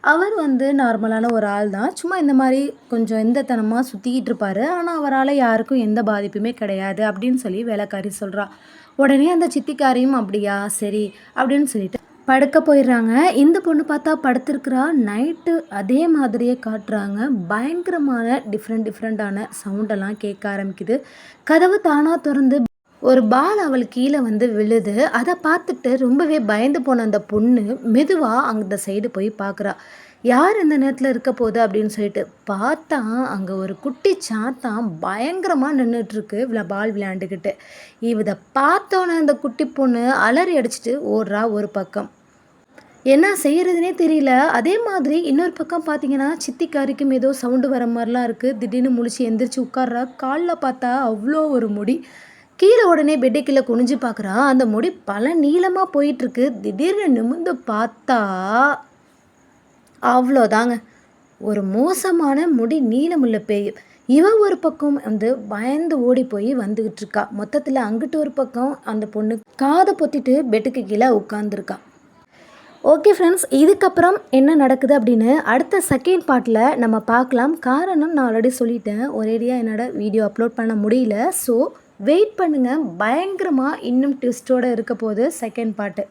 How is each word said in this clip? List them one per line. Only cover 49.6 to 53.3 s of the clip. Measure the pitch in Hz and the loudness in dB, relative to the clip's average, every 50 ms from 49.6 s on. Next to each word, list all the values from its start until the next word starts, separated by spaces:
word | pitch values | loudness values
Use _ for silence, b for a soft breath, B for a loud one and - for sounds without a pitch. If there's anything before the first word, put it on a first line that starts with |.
| 254 | -6
உட்கார்றா. | 247 - 262 254 254 240 240 254 254 254 - - | -4 -4 -4 -4 -2 -2 -4 -6 -6 -8 -8 -6
கால்ல | 262 269 311 339 349 339 330 - | -4 -4 -2 -2 -4 -4 -2 -4
பார்த்தா | 269 254 262 - 247 247 269 277 233 | -4 -4 -4 -4 -2 -2 0 -2 -2
அவ்வளோ | 220 214 202 247 302 311 311 311 285 | -4 -2 -2 -2 0 0 0 0 0
ஒரு | 247 226 220 202 | 0 0 -2 -4
முடி. | 208 208 202 262 330 B B B B B B B B B B _ _ - | -4 -2 -2 -2 -2 B B B B B B B B B B _ _ 6
கீழே | 392 453 480 466 370 | 6 6 6 6 6
உடனே | 339 302 302 285 311 285 240 | 4 4 4 2 2 2 2
பெட்டு | 254 | 2